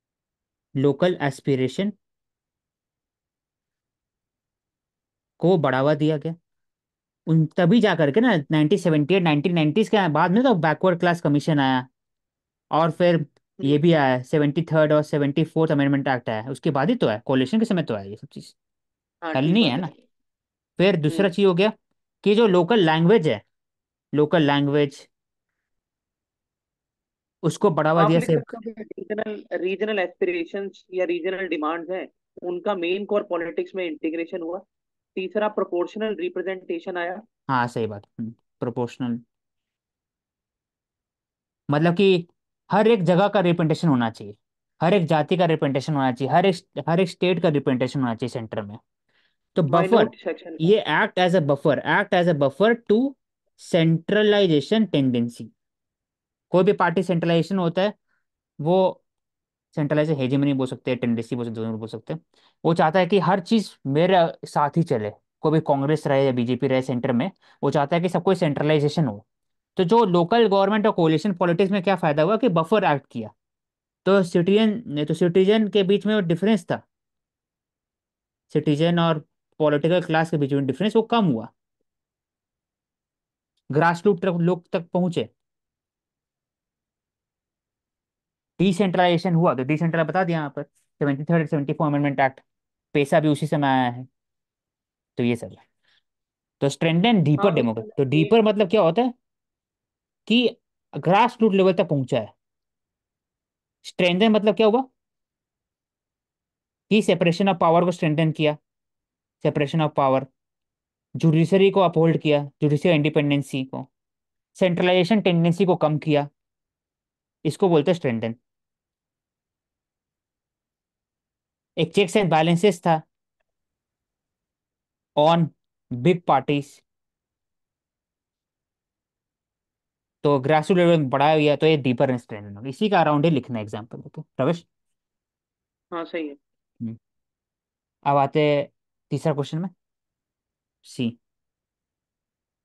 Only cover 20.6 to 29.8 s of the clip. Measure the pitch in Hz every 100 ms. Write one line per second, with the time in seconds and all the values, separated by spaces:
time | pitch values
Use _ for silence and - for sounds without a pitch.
20.6 | _ - 185 175 147 160 196 180 196 175
21.6 | 214 - _ _ _ _ 196 214 220 180
22.6 | 170 185 160 160 170 220 156 104 _ _
23.6 | _ _ _ _ - 143 151 175 143 143
24.6 | 143 147 143 - - _ _ _ _ _
25.6 | _ _ _ _ _ _ _ _ _ _
26.6 | _ _ _ _ _ _ _ - 160 -
27.6 | 202 156 151 165 160 165 160 156 - 233
28.6 | 226 220 214 - 190 208 220 208 - 175
29.6 | 185 190